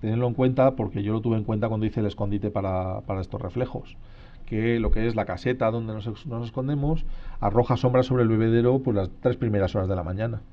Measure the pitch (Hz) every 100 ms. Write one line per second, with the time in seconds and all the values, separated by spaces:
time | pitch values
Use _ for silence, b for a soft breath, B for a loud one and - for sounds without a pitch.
0 | 110 113 123 113 127 127 131 131 104 101
1 | 101 110 113 113 107 107 110 110 107 107
2 | 104 98 101 101 104 101 98 92 92 95
3 | - 95 92 - 90 85 170 - - -
4 | B B B B - 110 113 117 107 -
5 | 117 110 101 87 123 127 117 117 113 107
6 | 104 104 165 117 117 120 131 147 143 160
7 | - B B B 107 104 120 120 123 127
8 | 131 127 117 110 113 117 120 131 131 104
9 | 95 - - 165 120 104 95 107 95 95
10 | 82 92 113 110 -